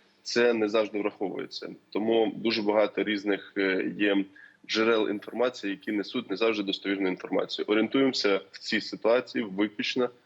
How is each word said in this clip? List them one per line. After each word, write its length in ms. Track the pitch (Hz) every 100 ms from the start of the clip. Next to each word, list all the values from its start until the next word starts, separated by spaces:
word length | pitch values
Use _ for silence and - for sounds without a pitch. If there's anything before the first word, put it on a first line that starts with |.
| _ _
це 300 | - 120 120
не 160 | 117 104
завжди 300 | 110 104 104
враховується. 720 | 101 - 95 90 - - 87 - _
Тому 420 | 101 110 113 110 101
дуже 260 | 110 113
багато 400 | 104 107 104 -
різних, 500 | 101 104 101 95 - 101
е, 360 | 95 92 104 90
є 260 | 101 98 98 - - _ -
джерел 400 | 107 110 113 104
інформації, 600 | 104 - 110 127 - 101
які 220 | 95 -
несуть 380 | 107 95 127 110
не 60 | 95
завжди 260 | 113 107
достовірну 460 | 98 92 98 98 95
інформацію. 580 | 92 - 95 - - -
Орієнтуємося 720 | 107 110 135 135 127 104 95 -
в 60 | -
цій 220 | - 107
ситуації 640 | - 98 107 123 127 127
виключно 640 | 107 95 104 - 120 127 123 -